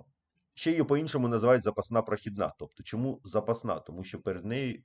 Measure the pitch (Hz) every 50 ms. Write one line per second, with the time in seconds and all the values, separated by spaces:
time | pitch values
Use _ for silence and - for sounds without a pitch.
0 | - _ _ _ _ _ _ _ _ _ _ - - 165 165 165 147 - 143 147
1 | 160 156 - 143 123 120 117 113 104 120 127 123 95 107 101 - 95 - 117 113
2 | 110 - 107 104 - 117 101 98 95 80 - - 73 73 _ - - - - 110
3 | 123 135 135 - - 101 85 107 - - 117 113 - 117 87 80 - - 76 90
4 | 92 95 - 87 - 98 95 90 87 104 117 135 139 127 - - -